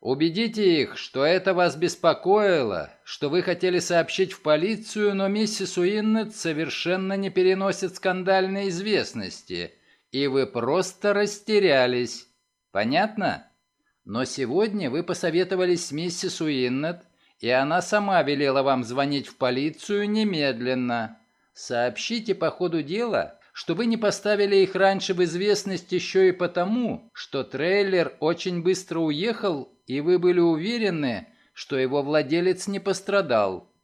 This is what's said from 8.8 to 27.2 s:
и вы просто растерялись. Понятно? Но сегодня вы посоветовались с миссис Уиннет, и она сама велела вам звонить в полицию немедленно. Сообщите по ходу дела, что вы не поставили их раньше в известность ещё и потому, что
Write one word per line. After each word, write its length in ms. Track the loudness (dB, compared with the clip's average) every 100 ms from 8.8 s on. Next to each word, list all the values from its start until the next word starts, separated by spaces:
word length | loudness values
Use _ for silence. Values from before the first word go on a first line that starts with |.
| 0 0 -2 -6 -10 -12 -10 -8 -8 _ _ _ _
и 160 | -2 0
вы 180 | 0 0
просто 640 | -2 0 0 -2 -4 -2
растерялись. 1160 | 0 0 -4 0 2 6 6 4 2 -4 -8 -18 _ _ _ _
Понятно? 760 | -2 0 2 0 -2 -4 -4 -10 _ _ _ _ _
Но 220 | -10 -6 -4
сегодня 680 | -4 -2 0 0 -2 -4
вы 100 | -4
посоветовались 880 | -4 -4 -2 0 0 0 0 0 -2
с 40 |
миссис 480 | -6 -6 -4 -6 -4
Уиннет, 580 | -2 0 0 -2 -4 -8 _ _ _ _
и 100 | 0
она 320 | 2 2 0
сама 400 | 0 0 2 2
велела 400 | 2 0 2 2
вам 220 | 2 0
звонить 420 | -2 -2 -2 -2 -6
в 120 | -2
полицию 680 | -2 0 -2 -6 -4 -2 0
немедленно. 1120 | 0 0 0 -2 -2 -2 -2 0 -2 -4 -10 _ _ _ -20
Сообщите 800 | -6 -2 -2 -2 -6 -6 -4 -2
по 160 | -2
ходу 320 | -2 -2 -2
дела, 560 | -4 -4 -2 -2 -4 -8 _
что 200 | -18 -6
вы 140 | -2 0
не 100 | 0
поставили 600 | 0 -2 -2 0 4 4
их 180 | 4 4
раньше 400 | 4 4 -2 0
в 80 |
известность 680 | 0 0 0 0 0 -6 -4
ещё 300 | -4 0 4 4
и 60 |
потому, 800 | 4 -2 -2 0 0 -2 -4 -10
что 320 | -18